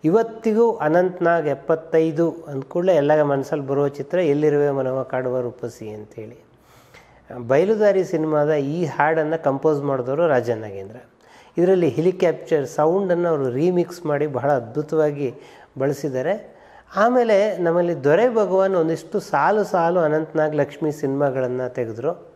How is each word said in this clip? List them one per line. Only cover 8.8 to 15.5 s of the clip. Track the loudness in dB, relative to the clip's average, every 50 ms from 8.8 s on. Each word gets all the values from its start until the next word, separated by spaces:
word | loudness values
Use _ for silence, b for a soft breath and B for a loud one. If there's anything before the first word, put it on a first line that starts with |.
| -4
ಹಾಡನ್ನು | -4 -2 -2 0 0 2 0 0 -2 -4 -2 -2
compose | -2 -2 0 0 0 0 0
ಮಾಡಿದವರು | -2 -2 -2 -2 -2 -4 -2 0 2
ರಾಜನ್ | 2 2 2 0 0 -4 -4
ನಾಗೇಂದ್ರ. | -6 -10 -12 -12 -14 -14 -16 -20 -20 _ _ _ B B B B B B B 0
ಇದರಲ್ಲಿ | 2 4 4 4 4 2
ಹೆಲಿಕಾಪ್ಟರ್ | 0 2 0 0 2 2 0 0 0 -2 -2 -2 0 0 0
ಸೌಂಡನ್ನು | -2 0 0 2 2 2 0 0 0 0 0 0 0
ಅವರು | 0 0 0 -2
remix | 0 0 0 2 2 0 -2 -2 -6 -10 -4
ಮಾಡಿ | -4 -2 -2 -2
ಬಹಳ | -2 -2 -2 0 0
ಅದ್ಭುತವಾಗಿ | 0 0 -2 -4 -6 -6 -6 -2 0 2 2 2 0 -2 -6 -6 -6 B B B